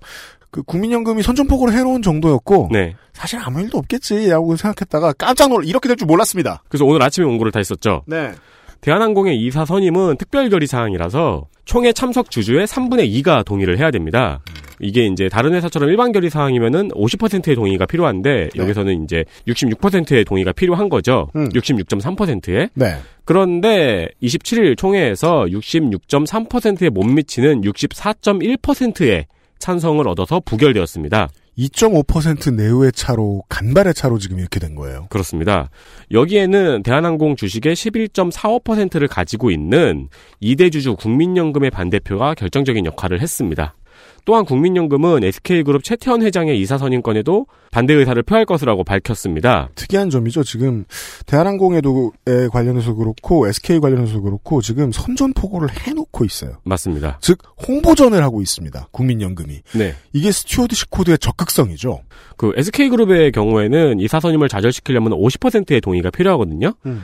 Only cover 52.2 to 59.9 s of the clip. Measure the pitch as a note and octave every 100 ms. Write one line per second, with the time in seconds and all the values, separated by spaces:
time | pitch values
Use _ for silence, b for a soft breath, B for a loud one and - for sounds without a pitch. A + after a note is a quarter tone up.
52.2 | B2+ B2 B2 B2 A#2+ B2 A#2 A2 A2+ A2
53.2 | - E3+ G#2 G#2+ - E3 C#3+ B2+ A#2 G#2+
54.2 | G2+ G2+ - D3+ A2 B2 C#3 A2 - C4
55.2 | C4+ - G3 F#3 D3 - B3 D#4 D#4 -
56.2 | G#2+ - C2 B1 F#2 F#2+ F#2+ D2+ D2+ C#2+
57.2 | - F#3 b b - C#4 E4 D#4 B3+ G3
58.2 | C#3+ A2 F#2+ - D#2 C2 B1+ - B2+ A2+
59.2 | F#2+ F2 D2 D2 - A2+ G2